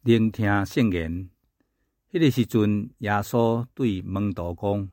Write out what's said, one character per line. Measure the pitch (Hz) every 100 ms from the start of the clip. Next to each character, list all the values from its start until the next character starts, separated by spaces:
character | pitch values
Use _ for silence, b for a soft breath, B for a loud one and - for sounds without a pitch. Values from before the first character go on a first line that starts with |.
聆 | 117 117 113
听 | 104 104 101 98
圣 | - 113
言。 | 87 82 87 95 _ _ _ _ _ _ _ _
迄 | 180
个 | 156
时 | 123
阵， | 107 113 104 104 110 _
耶 | 104 104
稣 | 101 120 113 117 123
对 | - 127 95
门 | 95 95 104
徒 | 90 87 87
讲 | 101 101 98